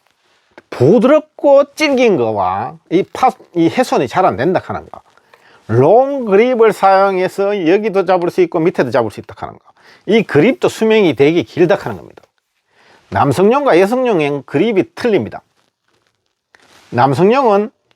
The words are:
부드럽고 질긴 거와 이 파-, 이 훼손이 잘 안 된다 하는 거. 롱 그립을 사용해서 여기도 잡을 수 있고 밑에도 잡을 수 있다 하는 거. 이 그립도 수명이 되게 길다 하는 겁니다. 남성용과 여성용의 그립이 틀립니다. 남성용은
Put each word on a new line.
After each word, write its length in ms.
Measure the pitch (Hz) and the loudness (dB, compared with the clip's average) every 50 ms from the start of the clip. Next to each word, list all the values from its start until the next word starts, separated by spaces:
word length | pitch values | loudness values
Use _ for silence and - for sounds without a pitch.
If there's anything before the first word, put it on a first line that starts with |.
| _ _ _ _ _ _ _ _ _ _ _ - _ _ | _ _ _ _ _ _ _ _ _ _ _ -20 _ _
부드럽고 1040 | - - 123 143 208 247 202 254 302 302 302 _ _ - - 294 277 277 285 285 _ | -4 0 2 4 4 4 4 4 2 2 0 _ _ -4 0 2 4 4 2 0 _
질긴 420 | - 302 294 277 247 254 226 190 | -4 -2 -2 0 2 2 2 2
거와 640 | 139 120 110 107 101 92 90 92 98 113 139 165 165 _ _ | 0 -2 -2 -2 -2 -2 -2 -4 -6 -8 -10 -12 -16 _ _
이 140 | 160 180 196 | -4 -4 -4
파-, 260 | - _ - - 247 220 - - _ _ | -4 _ -2 -2 -2 -2 -4 -18 _ _
이 140 | 170 165 165 | -2 -2 0
훼손이 400 | - 240 254 - 277 220 147 113 | 0 -2 -2 -2 -2 -4 -4 -2
잘 180 | - 170 190 | -2 0 0
안 100 | 170 110 | 0 0
된다 240 | 92 123 170 185 165 - | -2 -2 -2 -2 -2 -4
하는 240 | - 104 78 80 - | -6 -12 -12 -12 -14
거. 120 | - - _ _ _ _ _ _ _ _ _ _ _ _ _ | -20 -20 _ _ _ _ _ _ _ _ _ _ _ _ _
롱 580 | - 107 120 131 151 202 240 269 269 285 277 240 | -2 0 2 4 4 4 4 2 0 -2 -6 -4
그립을 480 | 214 190 196 233 254 254 220 226 220 185 | 0 2 2 2 2 2 2 2 2 2
사용해서 960 | - - 196 190 190 196 196 196 180 185 180 - - 196 202 208 208 175 156 | 2 2 2 4 4 2 0 0 -2 -4 -4 -4 -4 -4 -4 -4 -2 0 0
여기도 360 | 180 214 214 226 180 196 185 | 0 0 0 -2 -2 -2 0
잡을 260 | 170 185 180 170 175 | 0 0 0 -2 -4
수 100 | - - 180 | 0 0 -2
있고 180 | 165 - 165 | 0 0 -2
밑에도 300 | 160 180 196 - 170 127 | -2 -2 0 -2 -4 0
잡을 200 | 113 131 117 107 | 0 -2 -2 -2
수 100 | - - | -6 -12
있다 140 | 101 - - - | -18 -18 -16 -16
하는 160 | - 65 53 | -16 -16 -16
거. 60 | - _ _ _ _ _ - - _ _ | -20 _ _ _ _ _ -20 -20 _ _
이 160 | - 202 226 202 | 0 0 0 0
그립도 460 | - - 143 156 226 269 - - 233 | 0 0 2 2 2 0 0 -2 -4
수명이 460 | - - 220 220 220 220 208 165 131 | -2 -2 0 0 2 2 2 0 2
되게 280 | - 139 147 165 175 120 | 2 0 2 2 0 -4
길다 340 | - - 147 180 170 196 | -4 -2 -2 0 0 0
하는 200 | - - - - | -2 -4 -10 -12
겁니다. 260 | 80 60 - - - _ _ _ _ _ _ _ _ _ _ _ _ _ _ _ _ _ _ | -12 -16 -20 -20 -20 _ _ _ _ _ _ _ _ _ _ _ _ _ _ _ _ _ _
남성용과 720 | 95 101 123 143 127 175 185 208 247 285 294 262 175 165 | -4 -2 0 0 0 2 2 2 2 2 2 2 2 2
여성용의 600 | 190 190 240 254 262 247 214 165 151 143 147 143 127 | 2 2 0 -2 -2 -2 0 0 -2 -2 -4 -6 -10
그립이 480 | - - 143 196 226 220 185 151 - _ | -6 -2 -2 -2 0 0 -2 -4 -4 _
틀립니다. 480 | - - 247 208 165 110 95 - - - _ _ _ _ _ _ _ _ _ _ _ _ _ _ _ _ _ _ _ _ _ _ _ _ _ _ _ _ _ | -6 -4 -2 0 0 -2 -4 -10 -16 -20 _ _ _ _ _ _ _ _ _ _ _ _ _ _ _ _ _ _ _ _ _ _ _ _ _ _ _ _ _
남성용은 800 | - 117 123 143 139 120 175 202 240 277 277 233 202 202 208 - - _ _ _ _ | -2 0 0 0 2 2 2 2 2 2 2 2 0 0 -2 -4 -10 _ _ _ _